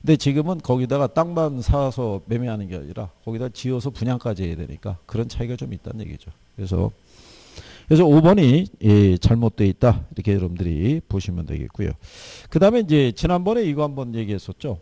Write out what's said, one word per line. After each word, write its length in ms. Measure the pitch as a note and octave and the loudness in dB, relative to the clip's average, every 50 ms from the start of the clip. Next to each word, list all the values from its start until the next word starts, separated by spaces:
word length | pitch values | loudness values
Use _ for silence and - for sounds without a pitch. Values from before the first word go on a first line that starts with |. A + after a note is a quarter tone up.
근데 140 | - D3 D#3 | 4 2 2
지금은 440 | C3+ - C#3+ C#3 D3+ D3+ E3 F#3 D#3+ | 4 2 0 0 0 -2 -2 -6 -6
거기다가 480 | - - B2+ B2+ B2+ A#2 C3+ C#3+ C#3 | -2 -2 -2 -2 0 -2 -2 -2 -2
땅만 560 | A#2+ - D#3+ E3 E3+ F3 E3 D#3+ D3+ C#3 B2+ A2+ | 0 0 -2 -2 -2 -2 -2 -2 -2 -4 -4 -2
사서 580 | - - C#3+ C#3 C3+ A#2+ C3+ B2 A2 G2 G2 - | 0 0 0 0 -2 -4 -4 -4 -4 -4 -6 -6
매매하는 400 | - A2+ A#2 B2 B2 A2 G#2+ G2+ F2+ | -6 -4 -4 -4 -4 -6 -8 -8 -10
게 60 | F2+ | -10
아니라 340 | E2+ C#2+ D2 F#2+ - G#2+ F2 _ _ _ | -12 -12 -12 -12 -12 -12 -12 _ _ _
거기다 240 | A2+ A2+ A2+ B2 B2+ | -10 -8 -8 -8 -8
지어서 400 | - - - B2+ C3 B2 A2+ C#3 | -10 -8 -6 -4 -4 -4 -4 -8
분양까지 540 | A#2+ - A2+ B2 B2 A#2+ - A#2+ G#2 F2+ F#2+ | -6 -4 -4 -4 -4 -4 -4 -6 -6 -4 -6
해야 120 | E2+ E2 | -6 -6
되니까 440 | D#2 D#2+ - D2 D#2 - G2+ F2+ - _ | -8 -10 -12 -14 -12 -10 -10 -10 -10 _
그런 200 | - - G#2+ A#2 | -8 -6 -6 -6
차이가 280 | A#2 - - A#2 A#2 B2 | -4 -6 -8 -6 -6 -8
좀 180 | - C3+ B2+ G#2+ | -10 -10 -12 -12
있다는 320 | - _ G#2+ - A2 G#2 | -12 _ -14 -12 -12 -12
얘기죠. 240 | D#2 - - - - - _ _ _ _ | -12 -14 -16 -16 -20 -20 _ _ _ _
그래서, 360 | - G2 F2+ F#2 E2+ F#2 G#2+ - _ _ _ _ _ - - - - - - - - - - - - - | -12 -6 -4 -2 -2 -2 -2 -4 _ _ _ _ _ -20 -20 -20 -20 -20 -20 -20 -20 -20 -20 -20 -20 0
그래서 180 | - D#3 D#3 F3+ | 2 4 6 6
오 160 | D3+ D3 D#3+ | 8 6 8
번이, 460 | D#3 E3+ G3+ G#3 D#3+ B2 B2+ D#3+ F#3+ G2+ - _ - | 8 6 6 6 6 6 4 4 2 -2 -8 _ 4
예, 340 | G#2+ G#2 G#2 G2+ G2 F#2 | 6 6 8 8 6 4
잘못돼 480 | F2 - - A#2+ A#2 A#2 A2 - - G#2+ | 4 4 2 2 4 2 0 0 2 0
있다. 380 | G2 F#2 _ - B2 A2 - - - - | 0 2 _ 2 2 2 2 -2 -10 -12
이렇게 220 | - F#2 G#2 G2+ | -6 -2 0 0
여러분들이 680 | F#2+ F2+ F2 F2 E2+ F#2+ E2+ E2 D2 F2 A#2 D3+ E3 - _ | 0 -2 -4 -4 -4 -2 -2 -2 0 0 0 -2 -2 -4 _
보시면 380 | - G2 - - F2+ F2 D#2+ | -6 -6 -4 -4 -6 -6 -6
되겠고요. 420 | D2+ D2 D2 C2+ - _ - G2+ - - - - - - - - - - - - - | -6 -6 -8 -8 -10 _ -6 -6 -6 -6 -8 -14 -20 -20 -20 -20 -20 -20 -20 -20 -2
그다음에 300 | - D#3+ F#3 G3+ A3+ B3 | 2 4 4 6 4 2
이제 300 | G#3+ D#3 D3+ D3 C3+ A#2+ A2 | 2 4 4 4 4 2 0
지난번에 500 | - - E3 F3+ F3+ F3+ G3+ A3+ A#3+ A3 | -2 -2 0 0 0 0 0 0 0 0
이거 200 | D#3+ C#3+ D3 D3+ | -2 -2 -2 -2
한번 300 | D3 C#3 C3+ C3 A#2+ A2+ | -4 -4 -8 -8 -6 -6
얘기했었죠. 680 | A2+ A2 G2+ G#2 F#2 - - F2+ _ - C#3+ G#2 E2 | -6 -4 -4 -6 -6 -6 -12 -14 _ -8 -8 -8 -8